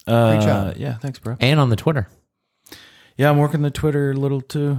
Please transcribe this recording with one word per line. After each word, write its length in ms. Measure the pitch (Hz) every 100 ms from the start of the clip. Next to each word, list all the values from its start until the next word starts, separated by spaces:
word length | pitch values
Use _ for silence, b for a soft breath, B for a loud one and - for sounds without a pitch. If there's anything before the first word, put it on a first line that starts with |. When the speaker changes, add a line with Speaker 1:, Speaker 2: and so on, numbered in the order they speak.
| -
Speaker 1:
Uh, 300 | 117 113 107
Speaker 2:
Great 100 | 104
job. 280 | 101 95 -
Speaker 1:
yeah, 180 | 139 117
thanks, 200 | 139 127
bro. 180 | 113 123
Speaker 3:
And 200 | 123 151
on 100 | 131
the 60 | 110
Twitter. 320 | - 147 95 _ _ _ _ _ _ B B B B -
Speaker 1:
Yeah, 120 | 147
I'm 80 | 147
working 240 | 147 156
the 100 | 147
Twitter 400 | - 156 143 139
a 20 |
little 280 | 139 139 139
too, 360 | 131 151 143